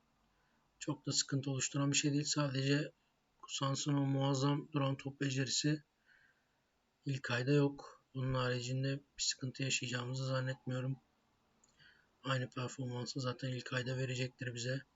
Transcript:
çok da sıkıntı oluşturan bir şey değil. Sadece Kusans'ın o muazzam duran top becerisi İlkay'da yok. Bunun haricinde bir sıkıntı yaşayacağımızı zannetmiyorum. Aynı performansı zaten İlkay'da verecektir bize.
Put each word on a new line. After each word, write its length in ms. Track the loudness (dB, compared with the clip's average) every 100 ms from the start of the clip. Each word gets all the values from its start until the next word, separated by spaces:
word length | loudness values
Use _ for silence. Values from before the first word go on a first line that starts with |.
| _ _ _ _ _ _ _ -10
çok 260 | -6 -4 -2
da 60 |
sıkıntı 400 | 0 2 0 0
oluşturan 400 | 0 0 2 4
bir 60 | 4
şey 160 | 4
değil. 100 | 2
Sadece 680 | 2 2 2 2 2 2 0 -8 _ _ _ _
Kusans'ın 520 | -8 -4 -2 0 2
o 120 | 2 4
muazzam 680 | 2 2 4 2 2 0
duran 260 | 0 0 0
top 240 | -4 -2
becerisi 600 | -2 0 0 2 2 0 -4 _ _ -20 _ _ _ _ _ _ _ _ -6
İlkay'da 460 | -4 0 0 4
yok. 520 | 6 6 2 -12 -18 _
Bunun 200 | -4 0
haricinde 640 | 2 2 0 0 0 0 -2
bir 260 | -6 -4
sıkıntı 400 | -4 -2 -4 -4
yaşayacağımızı 600 | -2 -2 -2 -4 -2 -2 0
zannetmiyorum. 720 | 0 -2 -4 -4 -2 -2 -4 _ _ _ _ _ _ _ _ -20 -20 _ _
Aynı 260 | 0 0 0
performansı 720 | -4 -6 -4 -6 -4 -4 -4
zaten 280 | -4 -4 -4
İlkay'da 480 | -6 -4 -4 -2 -2
verecektir 580 | -2 -2 -4 -6 -8 -4
bize. 260 | -4 -4 -6